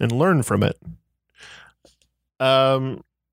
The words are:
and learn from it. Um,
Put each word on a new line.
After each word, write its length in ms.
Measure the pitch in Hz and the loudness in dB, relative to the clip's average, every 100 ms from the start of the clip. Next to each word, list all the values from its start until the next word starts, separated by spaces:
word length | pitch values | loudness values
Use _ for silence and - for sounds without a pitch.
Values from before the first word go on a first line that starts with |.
and 100 | 117 | -4
learn 320 | 123 180 160 | 0 0 0
from 200 | - 101 | 0 0
it. 160 | - - - - _ _ _ _ - - - _ _ _ _ _ _ - | 0 -4 -12 -20 _ _ _ _ -20 -20 -20 _ _ _ _ _ _ -4
Um, 640 | 131 135 135 135 131 - - _ _ | 2 4 2 0 -4 -10 -16 _ _